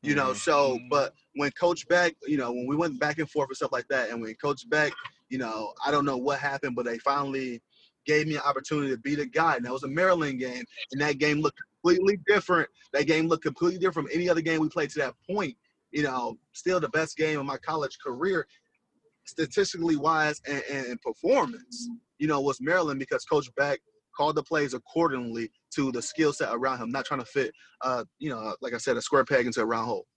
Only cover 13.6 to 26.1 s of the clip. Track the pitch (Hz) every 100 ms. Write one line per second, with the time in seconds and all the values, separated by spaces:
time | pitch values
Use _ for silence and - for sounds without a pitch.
13.6 | 175 180 185 160 143 151 175 165 165 160
14.6 | 156 170 147 151 135 - _ 202 247 240
15.6 | _ _ _ 147 147 127 120 113 _ -
16.6 | - 180 147 156 160 - 156 151 139 135
17.6 | - 156 139 - 139 123 180 180 - _
18.6 | _ _ _ _ _ _ - - 160 -
19.6 | 190 175 165 151 147 160 151 151 - 143
20.6 | - 139 123 120 131 110 170 269 151 -
21.6 | - - - - _ _ 151 147 139 131
22.6 | 135 180 165 135 135 131 - 151 131 -
23.6 | 143 139 _ _ _ - 147 151 143 160
24.6 | 147 123 _ 160 165 135 120 117 113 _
25.6 | _ - 139 120 -